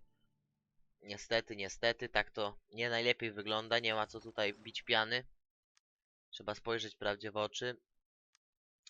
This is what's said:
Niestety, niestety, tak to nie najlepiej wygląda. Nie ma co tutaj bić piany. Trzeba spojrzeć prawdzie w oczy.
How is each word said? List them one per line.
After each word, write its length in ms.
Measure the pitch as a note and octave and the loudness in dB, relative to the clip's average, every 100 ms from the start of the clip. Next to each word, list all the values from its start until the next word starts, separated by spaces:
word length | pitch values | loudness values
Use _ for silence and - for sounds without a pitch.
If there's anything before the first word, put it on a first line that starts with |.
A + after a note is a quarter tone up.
| - _ _ _ _ _ _ _ _ _ | -12 _ _ _ _ _ _ _ _ _
Niestety, 540 | G2+ G2+ - A2+ - G#2 | -12 -10 0 0 0 -4
niestety, 540 | F#2+ - A#2 A#2 A#2+ | -6 2 2 2 0
tak 220 | G#2+ G#2 | 0 0
to 280 | - G#2 - _ | 0 -2 -4 _
nie 200 | G#2+ A#2+ | -4 0
najlepiej 420 | A#2 A#2+ B2 A#2 | 2 2 2 -2
wygląda. 480 | G#2 G#2 G#2+ A2 A#2 | -4 -2 -2 2 2
Nie 140 | A2+ | 2
ma 140 | A2 G#2+ | 0 0
co 120 | A2+ | -4
tutaj 340 | A2+ A2 G#2 | -8 0 0
bić 280 | G#2 G#2+ - | -2 -10 -10
piany. 460 | - A2+ A2 B2 - - _ _ _ _ _ _ _ _ _ | 2 2 4 -2 -4 -18 _ _ _ _ _ _ _ _ _
Trzeba 260 | - G2+ G#2 | -10 -6 -4
spojrzeć 400 | - A2+ A2 - | 0 0 -2 -4
prawdzie 360 | G#2 G2+ G#2+ | -2 -2 -4
w 60 | G#2 | -2
oczy. 400 | G#2+ - B2 A#2+ _ _ _ _ _ _ _ _ _ _ - | -2 -2 -4 -6 _ _ _ _ _ _ _ _ _ _ -20